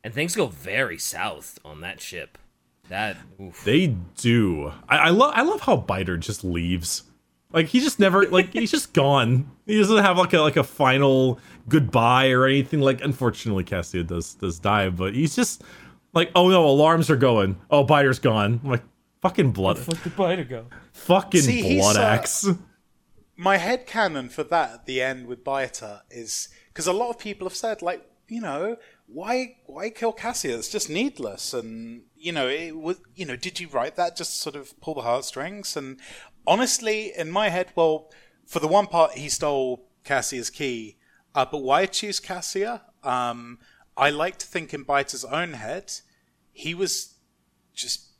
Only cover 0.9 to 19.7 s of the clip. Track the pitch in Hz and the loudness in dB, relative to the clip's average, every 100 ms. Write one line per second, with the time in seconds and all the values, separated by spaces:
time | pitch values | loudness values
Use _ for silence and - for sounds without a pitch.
0.9 | 80 - - 101 76 - - 76 76 87 | -6 -8 -6 -8 -8 -16 -20 -20 -14 -14
1.9 | 85 - 87 73 _ _ _ _ _ _ | -14 -14 -14 -14 _ _ _ _ _ _
2.9 | 92 107 95 - - 95 - 104 143 180 | -6 -6 -8 -18 -18 -18 -6 2 2 2
3.9 | 98 87 - 120 117 101 78 71 - - | -2 -8 -2 2 4 2 -2 -6 -12 -2
4.9 | 151 160 190 285 226 302 415 - 165 87 | 0 4 4 4 2 0 0 2 0 0
5.9 | 95 95 85 82 101 92 85 87 87 85 | -4 -2 -4 -6 -8 -4 -4 -2 -2 -4
6.9 | - _ _ _ _ _ 165 160 247 285 | -8 _ _ _ _ _ -2 2 2 2
7.9 | - 196 185 196 185 185 - 226 311 - | 4 4 6 4 2 2 -2 0 -2 0
8.9 | - 139 139 117 127 143 - - 214 202 | 2 4 4 4 2 0 -10 0 2 6
9.9 | 220 196 180 175 175 151 151 123 - 135 | 6 6 4 4 4 4 2 0 2 4
10.9 | 135 139 131 131 123 - - 113 156 110 | 6 6 6 4 0 -10 -18 2 2 4
11.9 | 120 117 127 135 127 131 139 131 151 135 | 4 4 4 4 4 4 2 0 2 2
12.9 | 123 143 127 120 - 117 95 85 92 85 | 0 -4 -2 -2 -2 -4 -2 -2 -4 -4
13.9 | 90 85 85 82 - 95 82 101 104 95 | -6 -4 -6 -8 -8 -8 -4 0 2 0
14.9 | 87 95 117 160 - 240 - - - - | -2 -4 0 -2 0 -2 -4 -18 -20 -20
15.9 | _ _ 165 170 180 180 185 151 139 156 | _ _ -2 2 4 6 6 6 6 6
16.9 | 165 156 139 131 113 98 95 - 147 131 | 4 4 4 4 4 2 -2 2 2 6
17.9 | 147 139 127 131 107 101 117 139 120 - | 6 4 4 2 4 2 0 0 -2 -4
18.9 | _ _ _ 185 180 139 95 95 | _ _ _ -2 2 2 2 0